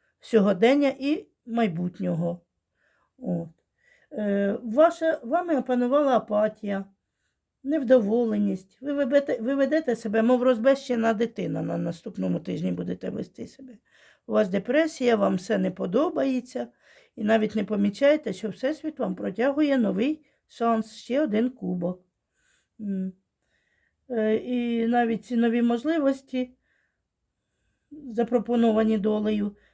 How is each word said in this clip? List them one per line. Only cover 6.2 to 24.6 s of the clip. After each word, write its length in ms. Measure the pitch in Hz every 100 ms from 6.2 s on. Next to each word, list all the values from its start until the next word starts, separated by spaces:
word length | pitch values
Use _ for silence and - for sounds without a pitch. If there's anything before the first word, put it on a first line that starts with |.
| - 208 214 - 202 196 196 _ _ _ _ _ _ _
невдоволеність. 1120 | 269 311 240 254 202 233 226 208 202 190 - _
Ви 120 | 277
вебете-, 440 | 285 254 285 285 247
ви 140 | 226 277
ведете 400 | 269 311 311 226
себе, 260 | 214 220
мов 220 | 226 247
розбещена 680 | 254 226 262 269 - 233 226
дитина, 480 | 214 233 208 170 165
на 160 | 165 175
наступному 600 | 175 175 214 185 190 175
тижні 320 | 185 170 180
будете 380 | 175 175 180 185
вести 380 | - - - -
себе. 260 | - 254 214 _ _ _ _ -
У 40 |
вас 180 | 214 202
депресія, 680 | 190 190 294 320 - 240 214
вам 200 | 196 185
все 220 | - 202
не 140 | 185
подобається, 960 | 185 190 214 339 311 269 254 247 247 233 _ _ - _ -
і 80 |
навіть 320 | 214 220 214 220
не 80 |
помічаєте, 720 | 196 208 202 202 277 302 226
що 160 | 185 208
Всесвіт 500 | - 262 311 311 302
вам 160 | 202 185
протягує 600 | 202 190 262 277 294 269
новий 480 | 208 190 269 311 _ _ _
шанс, 480 | - 233 220 220 -
ще 260 | - 262
один 280 | 294 208 254
кубок. 560 | - 180 180 175 180 _ _ _ _ _ _ _ -
М. 340 | 208 190 190 185 _ _ _ _ _ _ _ _ -
Е, 260 | 233 214 220
і 520 | - 247